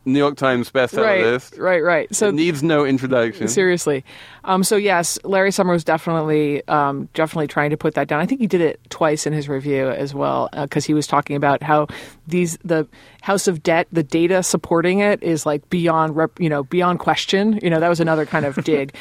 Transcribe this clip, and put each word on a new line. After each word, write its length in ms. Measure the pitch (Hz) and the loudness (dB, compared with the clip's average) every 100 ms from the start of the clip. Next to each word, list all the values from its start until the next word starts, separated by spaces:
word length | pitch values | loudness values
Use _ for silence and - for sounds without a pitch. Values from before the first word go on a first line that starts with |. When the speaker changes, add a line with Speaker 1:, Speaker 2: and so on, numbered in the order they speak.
Speaker 1:
New 160 | - 139 | -2 2
York 160 | 143 139 | 2 0
Times 360 | 135 123 117 | 0 0 0
bestseller 320 | 135 123 214 220 | 0 0 2 2
Speaker 2:
Right, 160 | 190 | 2
Speaker 1:
list. 340 | 113 123 - - | 2 0 -4 -4
Speaker 2:
right, 240 | 185 180 | 0 2
right. 320 | 160 165 - | 2 0 0
So 160 | - 208 | 0 0
Speaker 1:
It 60 | 156 | 2
needs 280 | 170 147 | 0 0
no 220 | 160 151 139 | 0 2 2
introduction. 640 | 135 131 127 117 107 110 | 0 0 0 0 -2 -2
Speaker 2:
Seriously. 560 | 120 185 175 - 139 - - - - | 2 2 0 -2 -4 -6 -18 -20 -12
Um, 200 | - 190 | -2 0
so 120 | 190 208 | 2 2
yes, 420 | 202 175 170 - | 2 2 0 -6
Larry 280 | - 190 196 | -2 0 2
Summers 240 | 190 185 175 | 2 2 2
was 80 | 160 | 2
definitely, 840 | 160 - 165 156 151 147 143 - | 0 0 -2 0 0 0 -2 0
um, 400 | 147 143 139 147 | 0 0 -2 -6
definitely 340 | - 160 170 147 | -2 -2 -2 -4
trying 220 | - 147 | -2 -2
to 80 | 147 | 0
put 180 | 156 147 | -2 -2
that 120 | 139 | -2
down. 100 | 151 | -2
I 60 | 180 | -2
think 160 | 269 | 0
he 60 | 208 | 0
did 140 | 180 | 2
it 180 | 160 - _ | 0 -2 _
twice 360 | - 160 151 151 | -2 0 0 -2
in 60 | |
his 160 | 151 143 | -4 -4
review 420 | 135 143 135 131 | -6 -2 -2 0
as 240 | - 139 | -2 -6
well, 360 | 139 139 131 127 | -4 -2 -2 -4
uh, 160 | - 143 | -6 -6
'cause 160 | 147 147 | -4 0
he 80 | |
was 140 | 151 143 | -2 0
talking 300 | 147 - 143 | 0 0 0
about 260 | 143 139 | 0 0
how 240 | 147 151 151 - - - - | 2 0 0 -8 -20 -20 -6
these, 300 | 180 175 165 | -2 -2 -4
the 240 | 170 160 151 - - - | -2 -2 -2 -10 -20 -10
House 260 | - 196 202 | -2 0 0
of 160 | 165 | 0
Debt, 240 | 180 165 175 | 0 0 0
the 120 | 170 | -2
data 400 | 147 165 170 185 | -2 0 2 2
supporting 560 | 180 175 - 165 170 190 | 0 -2 0 0 2 2
it 240 | 208 202 | 2 0
is, 220 | - 156 156 | 0 -2 -2
like, 220 | 151 - | -4 -2
beyond 460 | 180 170 160 156 151 | 0 2 2 2 0
rep-, 240 | 160 - | -2 0
you 100 | 170 | -2
know, 140 | 143 | -2
beyond 360 | 139 180 180 170 | -2 0 0 0
question. 580 | - 151 - 196 214 208 | 0 -2 0 0 0 0
You 60 | 175 | 0
know, 100 | 160 | 2
that 100 | 170 | 2
was 100 | 170 | 2
another 260 | 165 156 143 | 2 0 0
kind 200 | 165 143 | -2 -2
of 100 | 135 | -2
Speaker 1:
<laughs> 80 | |
Speaker 2:
dig. 300 | 160 147 139 - | 0 0 -2 -10